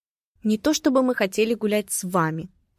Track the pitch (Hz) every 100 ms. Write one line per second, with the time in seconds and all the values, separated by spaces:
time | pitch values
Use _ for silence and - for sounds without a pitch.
0 | _ _ _ _ 214 214 294 311 302 262
1 | 254 247 196 202 226 226 214 208 208 -
2 | 180 180 160 160 170 _ _